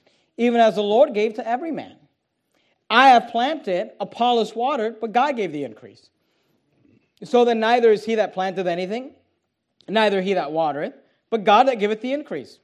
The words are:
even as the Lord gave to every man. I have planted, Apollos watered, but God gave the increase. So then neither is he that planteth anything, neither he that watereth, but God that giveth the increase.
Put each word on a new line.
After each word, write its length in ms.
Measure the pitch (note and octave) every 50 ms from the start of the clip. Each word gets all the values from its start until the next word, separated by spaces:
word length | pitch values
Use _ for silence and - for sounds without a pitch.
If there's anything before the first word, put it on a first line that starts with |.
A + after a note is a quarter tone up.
| _ _ _ _ _ _ _ -
even 240 | A#3 A#3+ A#3 A#3
as 140 | A#3 A3 F3+
the 80 | G3+ G#3
Lord 300 | G3+ G#3 A#3 D4 D#4 A#3
gave 200 | G#3 G#3+ A3+ G#3+
to 120 | - A3+ A3
every 240 | A#3 B3+ E4+ E4
man. 260 | C4+ E3 A2 - - _ _ _ _ _ _ _ _ _ _ _ _ _ _ _ _ _ _ -
I 200 | G#3+ A#3+ C4+ C4+
have 200 | B3+ A#3 A#3 -
planted, 640 | - A#3 A#3+ C#4+ D#4+ D4+ - G#3 F3+ F3 A3 - - -
Apollos 560 | G3+ - - - A#3 B3 B3 A#3 G#3+ G#3+ -
watered, 440 | A3 A#3+ C4+ D4+ B3 G#3+ A3+ A#3 -
but 120 | - A3+
God 240 | F#3+ A#3+ C4 D4+ C#4
gave 160 | A#3 G3+ F3
the 120 | D3 D3 C#3
increase. 460 | A#2+ G#2+ - - G2+ G2+ _ _ _ _ _ _ _ _ _ _ _ _ _ _ _ _ _ _ _ _ _ _ _ _ _ G3+
So 220 | - - A#3+ A#3+
then 140 | A#3+ A#3 A3+
neither 320 | A3 A3 A#3+ B3 A#3 A3+
is 140 | G#3+ G3+ G#3+
he 100 | A3+ A3+
that 180 | G#3+ G3+ F3 -
planteth 340 | F#3 F#3 G3 F3+ F3+ F#3 F3+
anything, 480 | E3+ F3 F#3 F#3 G#3+ B3 C4 D4+ - _ _ _ _ _ _ _ _ _ _ _ _ _ _ -
neither 340 | F#3 A3 G#3+ G#3 G3 F#3+
he 120 | F#3 G3 G3
that 180 | F3+ D3+ D3
watereth, 420 | D#3 D#3+ E3 D3+ C#3 C#3+ E3 B3 - _ _ _ _ _ _ _
but 160 | A3+ A3+ F#3
God 240 | G#3+ G3+ A3 B3+ C4+
that 100 | B3+ G#3+
giveth 220 | G3 G#3 A3 G#3+
the 100 | B3 B3+ C4+
increase. 460 | D4 D4 - F#3 D3 A2+ - - _